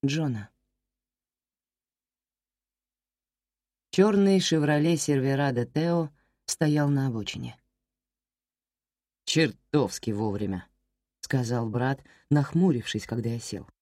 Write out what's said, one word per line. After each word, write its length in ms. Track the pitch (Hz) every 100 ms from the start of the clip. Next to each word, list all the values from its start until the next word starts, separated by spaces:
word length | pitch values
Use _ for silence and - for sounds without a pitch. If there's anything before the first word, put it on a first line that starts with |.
Джона. 460 | 139 151 151 113 101 _ _ _ _ _ _ _ _ _ _ _ _ _ _ _ _ _ _ _ _ _ _ _ _ _ _ _ _ _ _ _ _ _ _
Чёрный 480 | - 202 202 196 190
"Шевроле 580 | 185 160 147 147 156 165
Серверадо" 680 | - 143 131 135 143 120 120
Тео 420 | 151 170 170 156 _ _ _ -
стоял 420 | - 151 147 143
на 160 | 143 135
обочине. 560 | 113 98 104 123 - _ _ _ _ _ _ _ _ _ _ _ _ _ _ _ _ -
"Чертовски 840 | 160 156 - _ 151 107 - -
вовремя", — 580 | 104 110 98 104 92 - _ _ _ _ _
сказал 480 | - 131 117 123 113
брат, 340 | 120 127 135 - _ _
нахмурившись, 760 | 147 139 170 185 123 - 107 -
когда 240 | 117 113
я 100 | 117
сел. 300 | - 101 - _